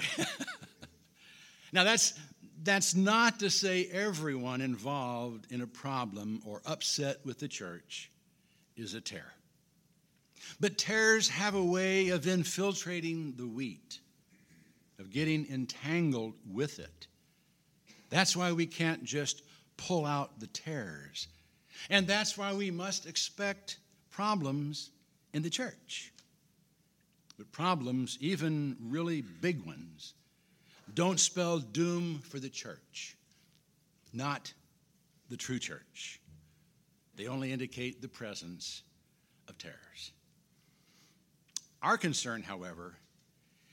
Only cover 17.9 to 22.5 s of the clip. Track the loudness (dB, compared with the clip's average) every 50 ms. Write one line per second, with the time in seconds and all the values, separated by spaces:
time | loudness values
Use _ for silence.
17.9 | -20 -20 -8 0 4 4 4 4 4 2 2 2 4 2 2 0 0 0 2 2
18.9 | 2 0 -2 -4 -2 -2 -2 -2 -4 -6 -8 -20 -20 -20 -20 _ _ -10 -4 0
19.9 | 0 0 2 2 0 0 -2 -2 -6 -12 -14 -12 -10 -10 -8 -6 -6 -6 -6 -6
20.9 | -8 -10 -12 -12 -10 -10 -10 -10 -12 -20 _ _ _ _ _ _ -16 -12 -4 2
21.9 | 4 4 4 4 4 2 2 0 -2 -2 -2 -2